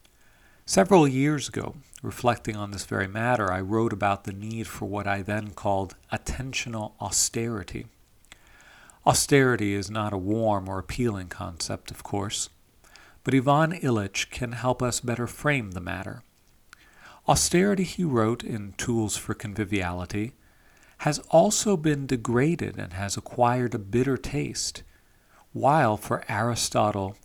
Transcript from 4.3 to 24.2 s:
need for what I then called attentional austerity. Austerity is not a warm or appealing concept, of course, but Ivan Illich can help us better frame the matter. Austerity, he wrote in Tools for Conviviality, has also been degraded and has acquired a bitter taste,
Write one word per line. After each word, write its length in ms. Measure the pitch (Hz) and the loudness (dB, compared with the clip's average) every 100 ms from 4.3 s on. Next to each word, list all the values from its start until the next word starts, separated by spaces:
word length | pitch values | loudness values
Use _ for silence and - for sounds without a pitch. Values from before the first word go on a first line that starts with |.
need 340 | 98 107 113 107 | -10 -8 -8 -8
for 200 | - 101 | -8 -6
what 200 | 101 101 | -4 -2
I 160 | 98 | -2
then 280 | 95 104 107 | -2 -4 -6
called 440 | - 104 98 95 - - | -4 -2 0 -2 -8 -10
attentional 840 | - - - 131 127 - 110 107 - | -8 -6 -8 -6 -6 -6 -6 -8 -8
austerity. 880 | 101 - - 117 113 110 - 117 113 _ _ _ - - _ - - - - - - | -4 0 0 -2 -4 -4 -8 -10 -12 _ _ _ -20 -20 _ -20 -20 -20 -20 -4 2
Austerity 680 | - - 143 131 117 104 | 2 4 6 6 4 0
is 160 | 101 92 | 0 -2
not 220 | 107 107 | -4 -4
a 60 | 101 | -2
warm 500 | 92 110 110 101 95 | 0 0 2 0 -2
or 120 | 95 | -6
appealing 480 | 90 - 120 101 90 | -6 -2 -2 -2 -8
concept, 640 | - 92 87 - 101 - | -10 -10 -8 -6 -8 -10
of 100 | - | -16
course, 460 | - 101 98 - - _ _ _ - - - - | -6 -4 -4 -4 -8 _ _ _ -20 -20 -20 -12
but 100 | - | 0
Ivan 420 | 131 127 143 160 | 2 4 4 4
Illich 560 | 180 143 113 98 - - | 0 0 0 0 -4 -6
can 220 | - 123 | -6 -8
help 300 | 117 123 127 | -4 -2 0
us 160 | 127 113 | 0 -2
better 300 | 120 117 120 | -2 -4 -4
frame 420 | - 147 143 104 | -4 -2 0 -2
the 100 | 90 | -8
matter. 440 | 87 90 98 117 - _ _ _ _ - _ - - - - | -8 -8 -8 -12 -16 _ _ _ _ -20 _ -20 -20 -6 2
Austerity, 580 | 143 - 175 196 196 | 2 4 4 4 2
he 200 | 180 - | 0 -2
wrote 400 | 175 123 110 120 | 0 2 2 0
in 300 | - 113 101 | -4 -8 -8
Tools 420 | 95 - 117 107 - | -6 -2 0 0 -2
for 160 | - | -6
Conviviality, 1040 | 107 107 101 101 101 90 90 90 104 110 - _ _ _ _ - - | -6 -6 -6 -2 0 -2 -4 -6 -4 -6 -8 _ _ _ _ -20 -4
has 220 | 156 147 - | -2 -2 4
also 440 | 160 196 208 214 | 6 6 4 2
been 320 | 190 156 143 135 | 2 2 0 0
degraded 720 | 127 113 117 143 170 101 101 | -2 2 2 4 2 -4 -6
and 140 | 101 | -8
has 240 | 90 101 - | -6 -6 -6
acquired 580 | - - 120 123 120 | -4 2 4 4 0
a 40 | 117 | -2
bitter 400 | 98 117 135 | -2 0 2
taste, 640 | 127 | 0